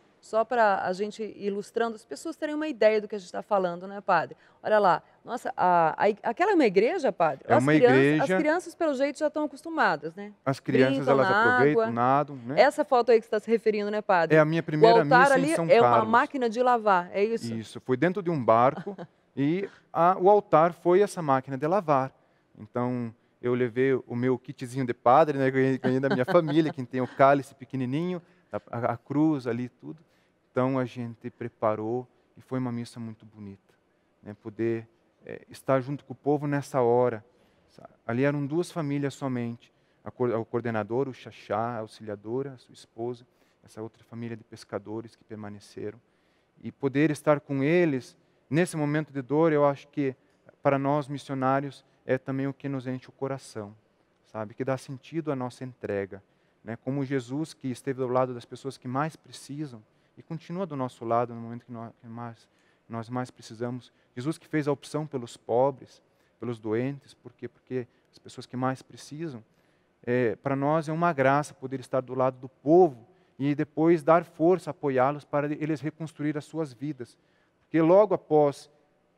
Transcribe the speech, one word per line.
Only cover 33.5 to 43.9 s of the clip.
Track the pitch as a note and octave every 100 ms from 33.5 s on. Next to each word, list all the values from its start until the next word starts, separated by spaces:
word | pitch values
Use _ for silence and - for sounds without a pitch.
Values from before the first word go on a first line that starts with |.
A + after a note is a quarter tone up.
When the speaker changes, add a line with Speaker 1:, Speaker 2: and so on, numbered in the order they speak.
| G2 _ _ _ _ _ _
Speaker 2:
né, | - G#2
poder, | A2+ G#2 A2+ A2+ A2+ _ _ _ -
é, | - -
estar | - - C3+
junto | B2+ C#3+
com | -
o | B2
povo | C#3 D3 D3
nessa | C#3+ C#3 C#3
hora. | A#2+ A#2+ B2 A2 - _ _ _ _ _ - _ -
Ali | A#2
eram | C#3+ D3 C#3
duas | D#3+ F3
famílias | F3 C#3+ C#3+ C#3
somente, | - C#3 B2 A#2 A#2 _ _ _ _
a | -
co-, | - B2
o | A2
coordenador, | A2 A#2+ A#2 A2 G#2 A#2+ C3+
o |
Xaxá, | A#2+ A#2+ - - G#2
a | A#2 A#2
auxiliadora, | A2 - G#2+ G2+ G#2 B2+ C3+
a | B2+
sua | _
esposa, | A2 - - A#2+ A#2+ B2 _ _ _
essa | - -
outra | A2